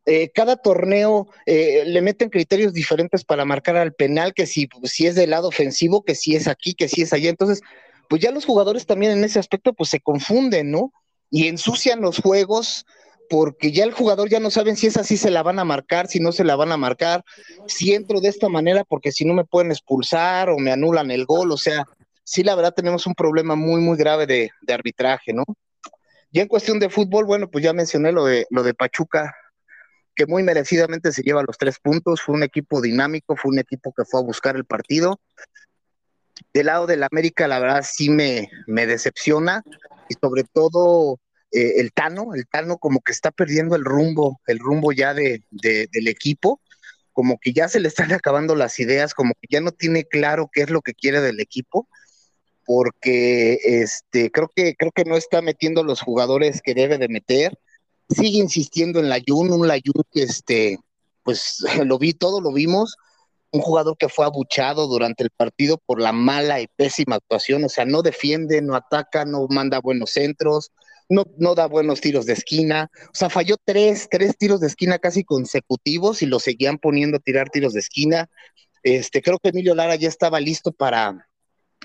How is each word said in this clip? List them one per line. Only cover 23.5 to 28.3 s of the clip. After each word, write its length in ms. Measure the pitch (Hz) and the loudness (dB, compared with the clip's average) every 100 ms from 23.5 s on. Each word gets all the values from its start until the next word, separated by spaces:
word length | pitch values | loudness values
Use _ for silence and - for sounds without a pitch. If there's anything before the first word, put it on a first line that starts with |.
| 156 | 0
muy, 240 | 160 170 | 0 2
muy 180 | 170 160 | 2 2
grave 300 | 151 156 143 | 2 2 2
de, 240 | 127 110 _ | 0 -2 _
de 120 | - | -4
arbitraje, 600 | 120 120 - 127 131 - | -4 -4 -2 0 -2 -2
¿no? 120 | 117 139 214 _ _ - _ _ _ _ | -4 -4 -8 _ _ -20 _ _ _ _
Ya 100 | 156 | -2
en 60 | 208 | 2
cuestión 300 | 220 202 214 | 0 2 0
de 100 | 196 | 0
fútbol, 360 | 208 196 208 214 | 0 0 2 2
bueno, 240 | 202 190 | 0 -2
pues 140 | 143 | -2
ya 100 | 160 | 0
mencioné 380 | 175 165 151 156 | 0 -2 0 2
lo 140 | 175 | 2
de, 200 | 139 | 2